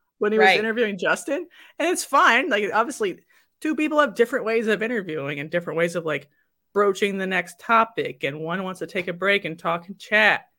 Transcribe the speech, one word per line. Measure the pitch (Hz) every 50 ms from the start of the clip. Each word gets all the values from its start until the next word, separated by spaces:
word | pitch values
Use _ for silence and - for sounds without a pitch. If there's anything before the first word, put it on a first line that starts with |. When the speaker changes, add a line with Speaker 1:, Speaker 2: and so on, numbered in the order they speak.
| _ _ _ -
Speaker 1:
when | 208 208 214
he | 220
was | 214
Speaker 2:
Right. | 190 180 196
Speaker 1:
interviewing | 214 226 214 233 233 208 196 180
Justin. | 185 156 170 - - - 277 370 339 - _ - - - _ -
And | 302 339
it's | 359 - -
fine. | - 269 285 359 302 226 247 277 339
Like, | 220 202 208 185 -
obviously, | 214 233 277 - - 220 190 165 - _ _ _ _ _ _ _ _
two | - 311 302
people | 277 302 302 302 294
have | 294 247 180
different | - 233 233 277 233 175
ways | 214 226 226 226
of | 220 214 180 220
interviewing | 233 247 220 185 180 156 156 139 143 147 143
and | 143 156
different | 170 175 170 170 151 165
ways | 170 175 170
of, | 175 165
like, | 160 147 139 - - _ _ _ _ _ _ _ _ -
broaching | 202 208 202 190 - 214 202 196 196
the | 190
next | 190 190 180 180 180 - -
topic. | - - 233 226 226 226 - - 135 139 139 - -
And | 139 143 156
one | 156 160 170 190 190
wants | 185 185 -
to | 170
take | 160 - 196 180 185
a | 170
break | 175 185 196 202 202 202
and | 156 165 170
talk | - 175 165 175 175 -
and | 190 -
chat. | - - 214 214 214 202 160 - - _ _